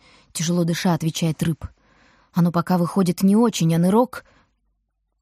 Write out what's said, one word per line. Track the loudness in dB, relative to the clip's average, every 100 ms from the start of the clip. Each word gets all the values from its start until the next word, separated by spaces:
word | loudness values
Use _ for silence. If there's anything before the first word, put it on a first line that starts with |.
| _ _ _
тяжело | -8 -2 0
дыша | 0 -2 -2
отвечает | -2 -2 -2 -4 -2
рыб. | -4 -4 -10 _ _ _ _ _ _
«Оно | 0 0
пока | 0 -2 -2
выходит | 0 0 0 2
не | 2 4
очень, | 2 2 0 2
а |
нырок...» | 2 2 0 -4 -20 _ _ _ _ _ _ _ _ _